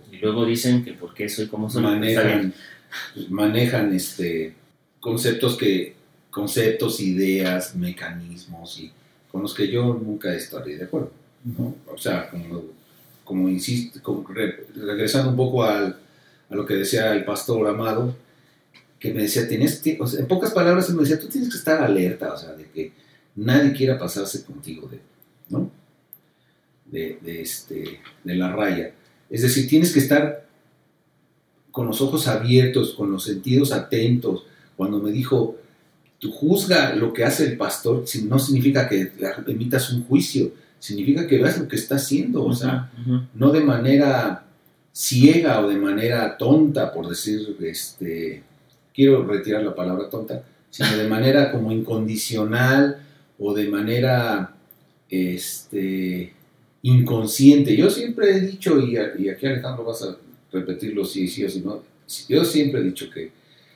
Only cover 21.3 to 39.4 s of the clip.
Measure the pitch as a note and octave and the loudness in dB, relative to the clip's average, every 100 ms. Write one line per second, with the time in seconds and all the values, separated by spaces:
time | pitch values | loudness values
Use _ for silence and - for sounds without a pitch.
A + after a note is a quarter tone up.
21.3 | C#4 B3 - - D#3 A#2+ G2 F2+ - - | -4 -4 -4 0 2 2 2 2 -2 -8
22.3 | - - D2+ D#2 D#2+ D2+ - _ _ _ | -10 -14 -18 -14 -12 -12 -14 _ _ _
23.3 | G2+ A2+ C3 C#3 - C3 B2+ F2+ G2+ G2 | -6 2 4 4 4 2 0 -2 -6 -6
24.3 | G2 - - - D#2+ - - - _ _ | -8 -14 -18 -16 -16 -16 -20 -20 _ _
25.3 | _ _ - - - _ _ _ - _ | _ _ -6 -6 -8 _ _ _ -20 _
26.3 | _ _ _ _ _ - D#2+ D#2+ D#2+ E2 | _ _ _ _ _ -12 -10 -8 -10 -12
27.3 | E2+ E2 - - D#2 - - - - F2+ | -12 -10 -12 -12 -12 -12 -14 -20 -16 -6
28.3 | F2+ F2+ G2 G2+ E2+ - - _ _ _ | -2 -2 -2 -2 -2 -6 -12 _ _ _
29.3 | A#2 B2 B2+ B2+ D#3 E3+ D3 - D3 - | 0 2 2 4 4 6 4 4 4 2
30.3 | - - _ _ _ _ _ _ _ _ | -4 -14 _ _ _ _ _ _ _ _
31.3 | _ _ _ _ - A#2 - C3+ D3+ B2+ | _ _ _ _ -6 -4 -2 0 0 0
32.3 | G#2+ A#2+ B2+ B2+ - - - G2+ F#2+ G#2 | 0 6 6 6 4 0 -2 -4 -4 -4
33.3 | G2 B2+ B2+ C#3 - - A#2 A#2+ B2 B2 | -6 2 4 4 0 -2 0 2 2 0
34.3 | - - _ _ - G2 G#2 G#2 A2 B2 | -4 -8 _ _ -6 -4 -2 -2 -2 0
35.3 | B2+ - - - _ _ _ _ _ - | 0 0 -6 -20 _ _ _ _ _ -10
36.3 | - D3+ G3 - E3+ B2 G#2 A2+ - A#2 | -4 0 2 4 4 4 2 -2 0 0
37.3 | - C#3+ - G2+ - A#2 B2 - A#2 G#2+ | 2 0 0 -4 -2 0 0 -2 -6 0
38.3 | C3 C#3 C3 C3+ C#3 - G2 F#2+ - - | 2 4 4 4 2 2 0 -2 -4 -8
39.3 | - | -6